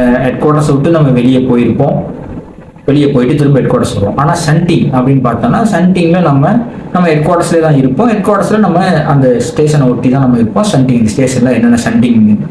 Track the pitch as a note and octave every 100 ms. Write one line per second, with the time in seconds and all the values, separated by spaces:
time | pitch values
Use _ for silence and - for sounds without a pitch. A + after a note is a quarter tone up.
0 | B2 B2+ C3 A2+ D3+ D3+ D3+ C#3 E3 D#3+
1 | C#3+ B2 B2 B2+ - A#2+ A2+ - C#3+ -
2 | - - - - - - - - - C#3+
3 | C#3+ B2+ B2+ D3 C#3 B2+ - B2 - G#2
4 | G2+ A2 C#3+ - - E3 F3 C#3+ - B2+
5 | B2+ C3+ B2 A#2 - G#3 A3+ E3+ F3+ E3+
6 | E3 F3+ E3 C#3 D#3+ A#3+ - - - F3+
7 | F3 D3+ D#3+ E3+ - E3 D#3 C#3 C3 -
8 | A#3+ G3+ G3+ G3+ - G#3+ G3 E3 F#3+ D#3
9 | D3 C#3+ B2+ A#2+ A#2+ - D3+ D3 B2+ A2+
10 | B2+ C3+ C3 A#2+ A2 G3 G#3+ C3+ B2+ A#2+
11 | G#2+ - B2+ A#2 B2+ A2+ A#2+ A#2+ - A2+
12 | A#2+ A2+ G#2 G#2 -